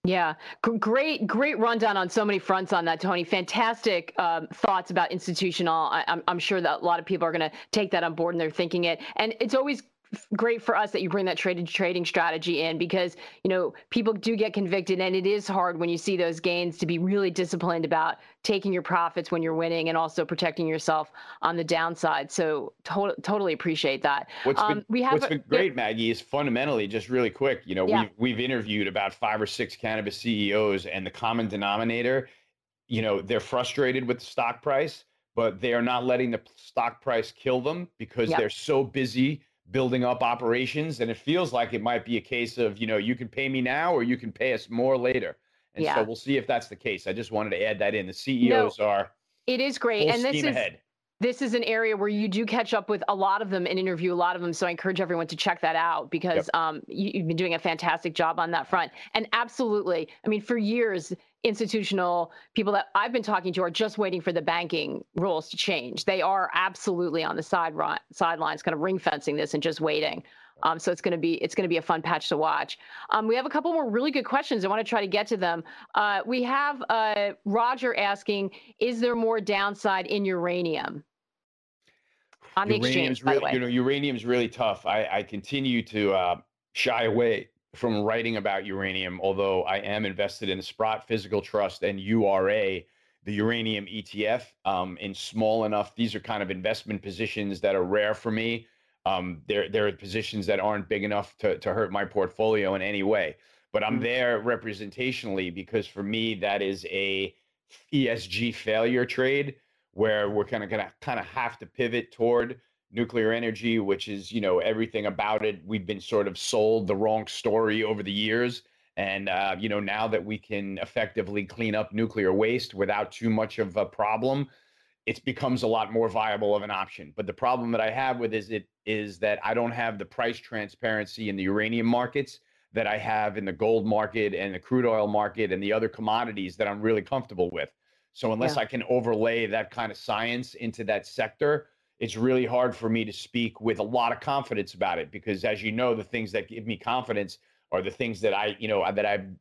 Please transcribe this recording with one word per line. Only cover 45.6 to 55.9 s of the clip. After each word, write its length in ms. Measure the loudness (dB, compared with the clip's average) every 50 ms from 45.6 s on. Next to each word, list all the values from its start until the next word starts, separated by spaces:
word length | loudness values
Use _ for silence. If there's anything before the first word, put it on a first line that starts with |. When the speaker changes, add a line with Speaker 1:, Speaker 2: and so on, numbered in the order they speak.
| _ _ _
Speaker 2:
And 100 | -4 -2
so 60 | 0
Speaker 1:
Yeah. 100 | 2 0
Speaker 2:
we'll 140 | 0 0 -4
see 220 | -8 -2 0 0
if 100 | 0 2
that's 220 | 0 -2 -2 -2 -6
the 60 | -16
case. 300 | -8 -4 -4 -4 -4 -4
I 80 | -6 -4
just 180 | -4 -6 -2
wanted 200 | -2 -2 0 0
to 120 | 0 0 0
add 140 | 0 0
that 160 | 2 0 2 2
in. 140 | 0 -4
The 60 | -4 -10
C 340 | -8 -4 -2 2 4 6
E 40 | 6
Os 280 | 6 6 4 2 0 0
Speaker 1:
No, 60 | 2
Speaker 2:
are 260 | 2 2 2 0 -2 _ _ _ _ _ _ _
Speaker 1:
it 160 | 0 2 2
is 160 | 0 0 0
great. 280 | 0 0 0 2 4 4
Speaker 2:
full 80 | 2 2
Speaker 1:
And 80 | 2 2
this 140 | 0 0 2
Speaker 2:
steam 60 | 0
Speaker 1:
is, 100 | 0 0
Speaker 2:
ahead. 240 | 0 -2 -4 -6 -10 _ _ _ _ _ _ _ _
Speaker 1:
this 240 | -2 -2 0 0 -2
is 100 | 0 0
an 100 | 0 0
area 300 | 0 0 0 2 0 0
where 140 | 0 0 0
you 180 | 0 0 0
do 200 | 0 0 0 0
catch 260 | 0 0 0 0 2 0
up 160 | -2 0 0
with 140 | -2 0 0 -2
a 40 | 0
lot 300 | 2 2 2 2 0 0
of 80 | -2
them 160 | -2 -2 0
and 100 | 0 0
interview 340 | 0 0 0 -2 0 0 0
a 40 | 2
lot 200 | 2 2 2 2
of 60 | 0
them. 120 | -2 -4 -2
So 120 | 0 0
I 60 | -2
encourage 280 | -2 -2 -2 -2 0 0
everyone 280 | 0 0 0 -2 -2
to 80 | -4 -4
check 260 | -2 0 0 0 2
that 140 | 0 0 2
out, 340 | 2 2 2